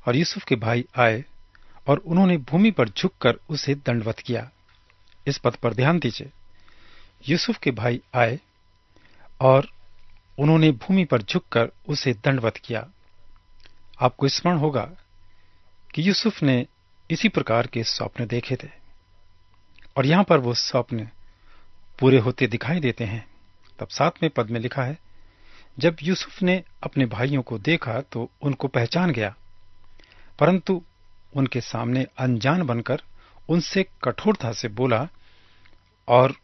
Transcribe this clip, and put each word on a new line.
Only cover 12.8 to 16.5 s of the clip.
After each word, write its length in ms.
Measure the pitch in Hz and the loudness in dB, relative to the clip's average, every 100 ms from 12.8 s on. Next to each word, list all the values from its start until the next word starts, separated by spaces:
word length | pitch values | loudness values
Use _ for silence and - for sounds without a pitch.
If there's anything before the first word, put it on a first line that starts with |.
| 113 _ _ - - - _ - - - - - | -10 _ _ -20 -20 -20 _ -20 -20 -20 -20 -2
आपको 260 | 127 - 139 | -2 0 -2
स्मरण 300 | - 175 175 | 0 0 0
होगा 260 | 151 131 117 180 _ - - - - _ - - - | 0 -2 -6 -12 _ -20 -20 -20 -20 _ -20 -20 -12
कि 160 | - 175 | -2 0
यूसुफ 340 | 190 226 - | 0 -2 0
ने 240 | 147 | 2